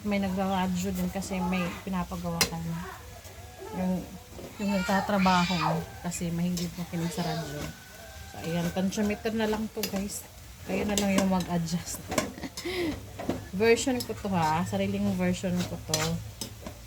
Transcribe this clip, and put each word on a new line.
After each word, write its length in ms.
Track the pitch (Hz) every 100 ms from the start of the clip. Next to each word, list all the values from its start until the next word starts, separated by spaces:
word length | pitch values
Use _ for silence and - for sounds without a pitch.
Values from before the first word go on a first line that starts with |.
| 208
may 160 | 202
nagraradyo 720 | 196 185 190 190 185 180 196
din 160 | 185 180
kasi 320 | 196 185 185
may 240 | 180 185 175 -
pinapagawa 560 | - 185 170 180 175 170
kami. 320 | 165 165 165 170 185 - - - - - - - - 180
Yung, 240 | 185 185 - 190 - - - -
yung 80 | 202 196
nagtatrabaho 1040 | 185 196 - 202 185 180 175 175 151 165 - - 175
kasi 240 | - 175
mahilig 400 | 170 175 175 175 180
makinig 320 | 170 170 170
sa 160 | 175 165
radyo. 400 | 165 147 147 156 - - - - - -
So, 160 | - 170
ayan, 240 | 170 170 185
tensiometer 560 | 190 214 208 208 226
na 160 | 220 214
lang 160 | 214 220
to, 80 | - 202
guys. 320 | 196 202 - - - - - -
Kayo 160 | 190 208
na 80 |
lang 240 | 202 202 196
yung 160 | 190
mag-adjust. 640 | 185 175 175 165 170 - - - - - - - - 349 370 330
<laughs> 720 | 285 - - - - - 190
Version 400 | 226 233 269 247 233
ko 80 |
to, 160 | 214 208
ha. 320 | 185 160 160 185
Sariling 480 | 196 196 196 202 185
version 400 | 180 180 185 180 170
ko 160 | 170 -
to. 400 | 156 160 165 - - - - - -